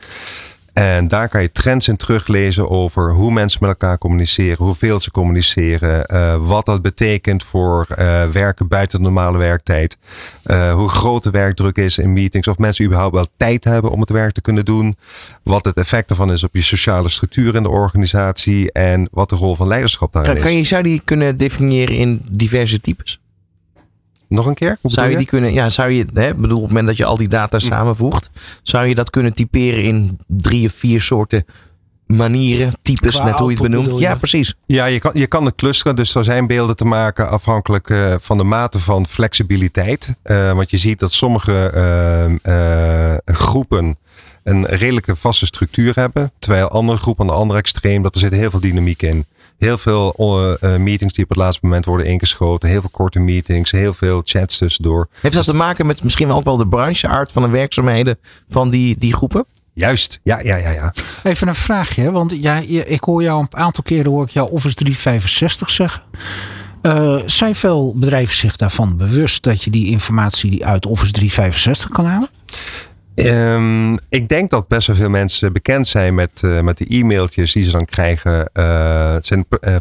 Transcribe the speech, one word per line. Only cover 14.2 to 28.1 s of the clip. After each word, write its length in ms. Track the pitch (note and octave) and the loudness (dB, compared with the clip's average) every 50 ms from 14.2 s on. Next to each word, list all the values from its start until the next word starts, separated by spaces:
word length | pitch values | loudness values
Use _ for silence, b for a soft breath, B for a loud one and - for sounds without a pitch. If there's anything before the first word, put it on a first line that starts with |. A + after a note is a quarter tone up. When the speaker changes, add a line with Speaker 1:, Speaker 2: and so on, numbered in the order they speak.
| A2 G#2+ G2+ | 0 -2 -2
Speaker 1:
te 80 | - | -4
kunnen 240 | - - A2 G#2 G#2 | -2 -2 0 0 0
doen, 300 | G2+ G#2+ A2 G#2+ G#2+ G#2 B B B B B B B B B _ | 0 0 0 0 0 -2 B B B B B B B B B _
wat 220 | - F#2 G2+ - | -2 -2 0 0
het 120 | G#2 F2+ - | 0 -2 -2
effect 320 | F2+ - - A#2 - - | -2 0 -2 -2 -2 -2
ervan 220 | G2+ F2+ G2 F#2+ | -2 0 0 0
is 120 | F#2 E2+ D#2+ | 0 0 0
op 120 | F2 - | -2 -2
je 60 | F2+ | -2
sociale 480 | E2 - - F#2+ - - G#2 F2+ F2+ F2 | 0 0 0 0 0 0 0 0 0 0
structuur 460 | - - - - - - B2+ A2+ G#2+ | -2 -2 -4 -2 0 0 0 2 2
in 80 | A2+ A2 | 0 0
de 60 | - | 0
organisatie 1040 | - G2+ G2+ G2 - G2+ G2+ F2 - G#2 G2 F#2+ F#2+ - - - G2+ G2+ G2 - | 0 0 0 0 2 2 2 2 2 0 0 0 -2 -2 0 0 0 2 0 0
en 360 | - - F#2 F#2 F2+ F#2 F#2 F2 | 0 0 2 2 2 2 0 -2
wat 180 | - - G2 - | -2 -2 -2 -2
de 60 | - | 0
rol 200 | F2+ F2 F#2+ F2+ | 0 0 0 0
van 120 | E2 F#2 F#2+ | 0 0 0
leiderschap 460 | G#2 A#2+ C3 A#2+ - - - D#2+ - | 0 0 0 -2 -2 -2 -4 -2 0
daarin 180 | - D2+ D2+ | 0 0 2
Speaker 2:
Kan, 80 | C#3+ D2+ | 0 0
Speaker 1:
is. 60 | D2+ E3 | 0 0
Speaker 2:
kan 100 | E3+ E3 | 2 2
je, 60 | D#3+ | 2
zou 200 | - F#3 F#3 F3+ | 0 0 0 0
die 180 | E3+ E3 D3+ - | 0 0 -2 -2
kunnen 320 | - D#3 D3+ D3 C#3+ C3+ C3 | 0 0 2 2 0 0 0
definiëren 580 | C3+ C#3 C3 - C3+ C3+ C3+ B2+ B2+ B2+ A#2 | -2 -2 0 0 0 2 2 2 0 0 0
in 260 | A#2+ A#2+ B2 A#2+ A2 - - | 0 0 0 0 -2 -4 -6
diverse 500 | F#2+ G2+ A#2 A2 A#2 B2 A#2+ A2+ A2 G#2+ | -2 -2 0 0 0 0 0 0 -2 -2
types? 380 | - - A#2+ - - - - - _ _ _ _ _ _ _ _ _ _ _ _ _ _ _ _ _ _ _ _ _ _ | -2 -4 -6 -6 -8 -12 -14 -16 _ _ _ _ _ _ _ _ _ _ _ _ _ _ _ _ _ _ _ _ _ _
Speaker 1:
Nog 180 | - - A#2 | -2 0 0
een 80 | C3 C#3+ | 0 -2
keer? 240 | - E3 E3+ - - | -2 -2 -2 -2 -2
Hoe 100 | - C3 | -4 -2
Speaker 2:
Zou 0 | |
Speaker 1:
bedoel 140 | A#2 B2 B2 | -2 0 0
Speaker 2:
je 60 | B2+ | 0
Speaker 1:
je? 60 | B2+ F3 | 0 0
Speaker 2:
die 100 | - - | 0 0
kunnen, 260 | - C3 B2 A#2 G2+ | 0 0 2 2 2
ja, 160 | C3+ B2+ A#2 | 0 0 0
zou 200 | - - C3 B2+ | 0 0 0 0
je, 140 | B2+ B2 A2 - G#2 | 0 0 0 0 0
hè, 220 | - A2 C3+ E3+ | 0 0 0 0
bedoel, 220 | - A2 A2 A#2 A#2 | 0 0 0 0 0
op 60 | A2 | 0
het 60 | - | 0
moment 160 | A2 A2+ A2 A2 | 2 2 2 2
dat 100 | A2 G#2+ | 0 0
je 80 | - | 0
al 120 | A2 A#2 A2+ | 0 0 0
die 100 | A2+ G2+ | 0 0
data 300 | G2+ A2+ G#2 G#2+ - A2 | 0 0 0 0 0 0
Speaker 1:
Hm. 60 | G#2 | 0
Speaker 2:
samenvoegt, 640 | B2 A2 G#2+ A2 A#2 A#2 A2 A#2 C3 | 0 0 0 0 0 0 0 0 -2